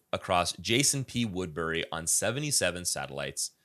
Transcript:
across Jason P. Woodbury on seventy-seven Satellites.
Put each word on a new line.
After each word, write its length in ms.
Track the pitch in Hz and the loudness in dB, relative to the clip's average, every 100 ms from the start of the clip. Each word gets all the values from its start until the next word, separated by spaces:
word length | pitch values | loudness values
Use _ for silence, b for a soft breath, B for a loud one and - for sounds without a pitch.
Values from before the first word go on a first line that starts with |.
| - | -6
across 420 | 98 - 90 85 | -4 2 4 4
Jason 520 | - 87 117 139 139 127 | 0 0 4 4 2 -2
P. 180 | 120 | -2
Woodbury 600 | 113 90 90 76 82 82 - | 0 -2 -4 -2 -2 -2 -2
on 160 | 82 82 | -4 0
seventy-seven 800 | - 98 123 151 - 92 87 87 | 0 2 0 0 2 2 0 -4
Satellites. 680 | - 69 69 69 - - _ | -4 -4 -4 -6 -4 -6 _